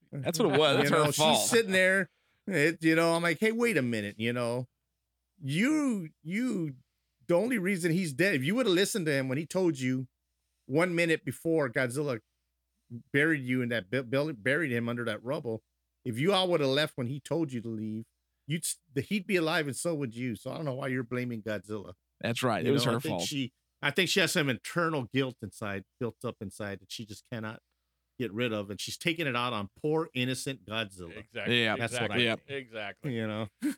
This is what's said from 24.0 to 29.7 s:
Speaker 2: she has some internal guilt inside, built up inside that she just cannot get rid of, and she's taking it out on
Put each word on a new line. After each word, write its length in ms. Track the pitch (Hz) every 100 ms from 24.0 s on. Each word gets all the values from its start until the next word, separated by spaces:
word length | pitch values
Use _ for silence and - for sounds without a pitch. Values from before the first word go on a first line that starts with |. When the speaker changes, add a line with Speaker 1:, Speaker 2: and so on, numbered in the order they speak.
| 185
Speaker 2:
she 100 | 196
has 120 | 185
some 160 | 180 143
internal 580 | 110 - 175 165 151 117
guilt 220 | 135 131 -
inside, 420 | 101 - 107 98 - _
built 160 | 117 -
up 120 | 117 -
inside 400 | 98 - 104 98
that 100 | 98
she 140 | - 107
just 160 | 101 _
cannot 300 | 117 110 117 _ _ _ _ _ _
get 140 | 117
rid 200 | 104 123
of, 160 | 107 101
and 120 | 98
she's 160 | - -
taking 320 | 175 160 151
it 80 | 120
out 160 | 123
on 160 | 110 101